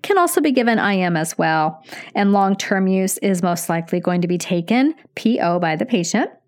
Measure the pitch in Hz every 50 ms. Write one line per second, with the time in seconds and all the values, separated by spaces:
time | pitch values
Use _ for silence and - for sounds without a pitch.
0 | - - 415 370 349 339 - 359 294 320 254 254 240 233 226 214 - 202 202 190
1 | 185 175 175 156 160 165 - - 170 160 160 160 156 160 160 - _ - - -
2 | - - - - 202 202 202 202 196 190 196 196 - - 202 190 190 190 190 190
3 | 190 196 - - - 202 190 175 180 180 175 170 - - 170 165 165 170 - 180
4 | 170 - 180 180 175 175 180 170 - - 180 175 165 170 220 247 269 302 320 -
5 | - _ _ - - 226 240 - - 170 175 180 175 165 156 156 - - - 190
6 | 170 - - 208 311 415 - _ _